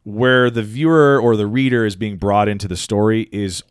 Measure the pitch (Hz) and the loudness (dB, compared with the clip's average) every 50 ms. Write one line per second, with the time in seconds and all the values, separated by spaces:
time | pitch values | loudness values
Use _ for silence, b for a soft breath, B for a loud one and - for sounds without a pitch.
0 | b 107 104 107 123 127 127 127 123 120 117 117 107 104 110 131 156 160 165 160 | b -10 -4 0 2 4 4 4 4 2 0 -2 -6 -6 -4 -2 0 2 4 4
1 | 147 143 139 135 110 120 113 107 104 104 110 131 135 131 123 120 113 107 98 92 | 4 4 4 4 2 2 2 2 0 -2 -2 -2 0 0 0 0 0 -2 -4 -4
2 | 110 107 101 87 98 101 101 104 104 104 104 98 104 95 92 90 - - 113 104 | -8 -8 -6 -4 -2 0 2 2 2 0 -2 -4 -6 -8 -8 -8 -6 -4 -2 0
3 | 104 110 110 110 107 - - 104 101 95 87 - - - | 2 2 0 0 -2 -6 -6 -6 -6 -6 -8 -10 -10 -6